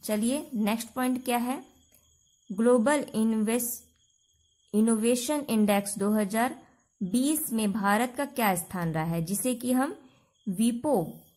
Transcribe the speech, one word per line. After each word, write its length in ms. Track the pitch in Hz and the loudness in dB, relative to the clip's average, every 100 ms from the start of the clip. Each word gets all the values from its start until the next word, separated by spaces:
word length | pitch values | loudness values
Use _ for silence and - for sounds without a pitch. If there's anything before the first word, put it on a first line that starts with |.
चलिए 460 | - 214 233 277 302 | -2 -2 0 -2 -4
नेक्स्ट 340 | 240 208 220 - | -2 0 -2 -4
पॉइंट 360 | - 254 254 | -4 -2 -2
क्या 140 | 254 240 | -2 -2
है, 260 | 240 277 - _ _ _ _ _ _ _ _ | -2 -6 -8 _ _ _ _ _ _ _ _
ग्लोबल 540 | 190 233 247 226 294 - | 0 4 4 4 2 0
इन्वेस-, 680 | 214 220 220 214 240 240 - - _ _ _ _ _ _ _ _ | -2 0 2 0 0 -2 -8 -14 _ _ _ _ _ _ _ _
इनोवेशन 680 | 208 220 220 226 247 240 302 285 | 2 4 4 2 0 0 -4 0
इंडेक्स 480 | 220 208 202 202 - | 2 4 2 0 -2
दो 120 | 196 | 0
हज़ार 520 | 214 208 226 247 - - _ _ _ | 2 0 0 -2 -2 -16 _ _ _
बीस 500 | 190 220 277 311 - | -2 0 2 0 -2
में 200 | 220 214 | -2 0
भारत 420 | 196 202 208 247 247 | 0 2 2 0 -2
का 80 | |
क्या 300 | 277 - 220 | -6 0 0
स्थान 380 | 180 175 190 170 | 0 -2 -4 -2
रहा 120 | 160 | -2
है, 200 | 160 170 | -2 -2
जिसे 300 | 165 202 254 | -2 -2 -2
कि 180 | 240 247 | -2 0
हम 240 | 254 277 415 - _ _ _ - | 0 0 -4 -16 _ _ _ -8
वीपो 720 | 180 226 233 302 247 156 - - | 0 0 2 0 0 0 -8 -20